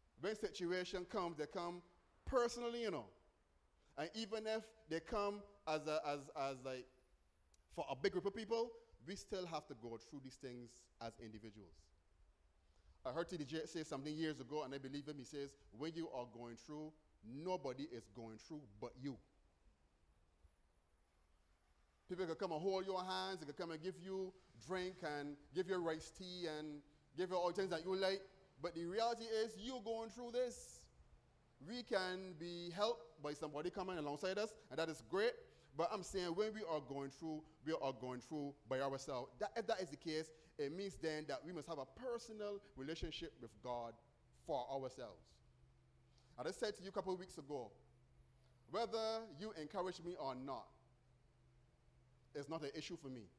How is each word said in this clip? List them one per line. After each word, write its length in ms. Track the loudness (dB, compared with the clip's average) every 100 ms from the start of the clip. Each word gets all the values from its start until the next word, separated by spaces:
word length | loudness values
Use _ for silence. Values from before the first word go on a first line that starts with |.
| -20 -4
when 140 | -2 2
situation 680 | 0 0 2 2 2 -2 -2
comes, 260 | 2 2 0
they 100 | -2
come 340 | 0 -2 -2 -8 -20 -20 -14 2
personally, 580 | 6 6 4 0 2
you 80 | 2
know. 140 | 0 -2 -12 -20 _ _ _ _ _ -14 -4
And 120 | -4 -2
even 320 | -2 0 2
if 160 | 2 0 -12 0
they 120 | 0
come 400 | 2 2 4 2 -4 -8 2
as 140 | 2 4
a, 120 | 2 4
as, 120 | 0 0 0
as, 160 | 0 0
like, 220 | -2 -4 -6 -16 -20 -20 _ _ -20 -20 -10 -4
for 100 | 0
a 40 | 4
big 180 | 4
group 120 | 4 0
of 80 |
people, 380 | 0 2 2 2 -2 -16 -14 -8
we 120 | -8
still 280 | -4 -2 0
have 220 | -2 -4
to 60 | -6
go 160 | -6 -6 -8
through 120 | -10
these 120 | -10 -8
things 340 | -8 -8 -10 -14 -20 -8 -6
as 60 | -6
individuals. 560 | -10 -8 -10 -12 -16 -18 -20 -20 _ -20 -20 -20 -20 -20 -20 -20 -20 -10 -4
I 40 |
heard 160 | -2 0
T 80 | -2
D 80 |
Jakes 280 | -2 -2 -2
say 120 | -4
something 320 | -2 -2 -2 0
years 240 | 0 0
ago, 240 | -2 -2
and 100 | -2
I 40 | -2
believe 280 | -4 -6 -6
him. 120 | -8
He 80 | -6
says, 240 | -4 -6 -8 -16 -6
"When 140 | -4
you 140 | -2 -2 -2
are 100 | -4
going 220 | -6 -8 -8
through, 380 | -8 -6 -6 -8 -20 -18 -10
nobody 560 | -4 0 0 0 -2
is 240 | -4 -6 -10 -10
going 220 | -10 -10
through 240 | -8 -8 -8 -8
but 120 | -8 -4
you." 160 | -4 -6 -8 _ -20 _ -20 -20 _ _ -20 -20 _ _ -20 _ _ _ _ _ _ _ _ _ _ _ _ -20 -20 _ -4
People 180 | 0 0
can 100 | 2
come 180 | 2
and 80 | 2
hold 240 | 4 4 2
your 180 | 0
hands, 360 | 2 2 2 -2
they 40 | -4
can 100 | -4
come 160 | -2
and 120 | -2
give 120 | -2 -4
you 300 | -4 -2 -2 -6 -18 -12 -2
drink 300 | 0 0 0
and 320 | -2 0 -2 -6 -6
give 140 | 0 2
you 80 | 4
rice 380 | 4 2 -2 -10
tea 300 | -8 -2 -2 -2
and 220 | -4 -6 -10 -20 -10 0
give 140 | 2
you 40 | 6
all 160 | 4
things 200 | 4 4
that 120 | 2
you 100 | 2
like. 280 | 4 6 4 0 -18 -20 -6
But 120 | -4
the 120 | -2 0
reality 400 | 4 4 4 2
is 260 | 2 2 0
you're 240 | -4 -2
going 300 | 0 -2 -2
through 200 | -6 -2
this. 480 | 2 2 0 -12 -16 -18 -20 -20 -20 -20 -20 -20 -14 -6
We 160 | -4
can 520 | 4 4 4 0 -2 -6
be 320 | -4 -4 -2
helped 480 | 4 4 4 -4 -6
by 120 | -4
somebody 360 | -2 -2 0 -2
coming 280 | 0 0 0
alongside 400 | 0 2 2 4
us, 160 | 2 -2 -6
and 100 | 0
that 80 | 2
is 160 | 0 0
great. 240 | 4 6 4 -6 -18 -8 2
But 120 | 4
I'm 120 | 4
saying 240 | 0 2 2 4
when 180 | 4
we 80 | 2
are 180 | 2 2
going 300 | 2 -2 -2
through, 340 | -2 -2 -2 -4 -8 2
we 80 |
are 180 | 4 4
going 300 | 2 0 -2
through 320 | -2 0 0 -2 0
by 100 | 4
ourselves. 520 | 4 2 0 0 0 0
That, 100 | 0 2
if 100 | 2
that 140 | 2
is 80 | 2
the 80 | -2
case, 340 | 0 0 0 -6 -12 -2
it 160 | 0
means 220 | 0 -2 0
then 240 | 2 2 0
that 120 | -2 -2
we 60 |
must 160 | -4 -2
have 120 | -2
a 60 | -4 -4
personal 640 | -2 -2 -2 -4 -2 -2 -6 -6
relationship 560 | -2 0 0 -2 -4 -6
with 100 | -12 -6
God 320 | 0 0 0 -6 -16 -20 -20 -12 0
for 180 | 0 2
ourselves. 540 | 0 -2 -4 -10 -10 -18 -20 -20 -20 -20 -20 -20 -20 -20 -20 -16 -4
As 80 | -2
I 40 |
said 260 | 0 0 0
to 60 |
you 40 | -4
a 40 |
couple 180 | 0 2
of 80 | 0
weeks 180 | -2 -10
ago, 340 | -4 -4 -4 -10 -20 -20 -20 -20 -20 -20 -20 -20 -2
whether 480 | 2 4 4 4 2 -2 -4
you 140 | -4 -4
encourage 380 | -4 0 0 0 -4
me 100 | -2
or 160 | -2
not, 340 | -2 -2 -4 -6 -16 -20 -20 -20 -20 -20 -20 -20 -20 -20 -20 -20 -20 -20 -20 -12
it's 140 | -8 -4
not 140 | -2
an 100 | -2
issue 220 | -4 -6 -6
for 140 | -6
me. 140 | -8 -10